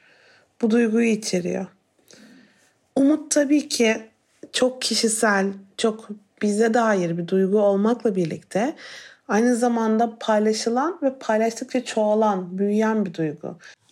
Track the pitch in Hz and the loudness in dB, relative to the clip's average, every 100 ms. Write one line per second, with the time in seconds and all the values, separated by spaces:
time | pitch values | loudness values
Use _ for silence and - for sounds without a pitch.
0 | _ _ _ _ _ - 233 233 233 220 | _ _ _ _ _ -4 0 2 2 2
1 | 233 214 - 180 175 185 190 _ _ _ | 2 0 -2 -4 -4 -6 -8 _ _ _
2 | _ - - - _ _ _ _ _ - | _ -20 -20 -20 _ _ _ _ _ 2
3 | 277 302 294 302 277 294 - - 226 220 | 4 2 0 0 2 2 0 0 0 0
4 | - _ _ _ - - 254 254 - 220 | -6 _ _ _ -8 0 0 0 -4 0
5 | 226 214 220 202 196 196 - - 226 220 | 0 0 2 2 0 -4 -12 -4 -2 -2
6 | - 208 _ - 208 208 226 233 226 202 | -10 -16 _ -4 -2 2 2 2 2 0
7 | 170 170 170 190 190 208 202 196 214 233 | -2 -4 -2 0 2 2 2 2 2 0
8 | 233 185 165 107 - 185 254 320 - - | 0 0 -2 -4 -6 -4 -2 -6 -14 -20
9 | - - - 214 240 240 240 233 220 220 | -20 -16 -4 0 2 2 2 2 2 2
10 | 233 220 - 214 214 214 - 233 294 359 | 0 -2 0 2 2 0 0 0 -2 -2
11 | 277 262 - 220 226 226 254 254 247 - | -2 -2 -2 0 0 -2 -4 -4 -4 -2
12 | 214 214 214 190 180 185 202 208 220 220 | 0 2 2 0 -4 -4 0 2 2 0
13 | 190 165 156 147 - - - - _ | -2 -4 -6 -6 -12 -14 -20 -20 _